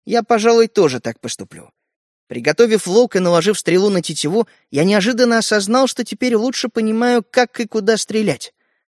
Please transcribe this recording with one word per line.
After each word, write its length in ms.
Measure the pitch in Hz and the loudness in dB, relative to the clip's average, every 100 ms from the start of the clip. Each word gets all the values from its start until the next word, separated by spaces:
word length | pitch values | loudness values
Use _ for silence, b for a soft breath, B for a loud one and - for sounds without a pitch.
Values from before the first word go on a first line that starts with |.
| - | -4
Я, 160 | 233 | -4
пожалуй, 460 | 220 233 220 233 226 | 0 0 4 4 2
тоже 320 | - 165 127 | 2 2 0
так 200 | 117 117 | -8 -10
поступлю. 500 | 117 - 98 - - _ _ _ _ _ _ | -12 -12 -14 -18 -20 _ _ _ _ _ _
Приготовив 600 | 123 120 151 233 214 180 | -6 -2 2 2 2 0
лук 300 | 196 247 196 | 2 2 2
и 40 | |
наложив 380 | 180 175 170 208 | 2 2 2 -2
стрелу 320 | - 175 202 | 0 0 2
на 120 | 190 | 0
тетиву, 460 | 165 156 147 196 226 b b | -4 -6 -2 -2 -4 b b
я 140 | 139 | -2
неожиданно 540 | 180 208 190 233 247 233 | 2 2 0 0 2 2
осознал, 480 | 214 214 196 240 262 | 0 -2 0 0 0
что 160 | - | -2
теперь 320 | 233 - 254 | -8 -4 -2
лучше 340 | 226 240 254 247 | 0 -2 -4 -6
понимаю, 540 | 233 220 220 240 240 - | -4 -2 0 0 0 0
как 300 | - 240 - | 0 0 -2
и 60 | 233 | -6
куда 300 | 220 196 220 | -4 0 -2
стрелять. 580 | - 220 214 139 - _ _ _ _ | -2 -2 -2 -4 -8 _ _ _ _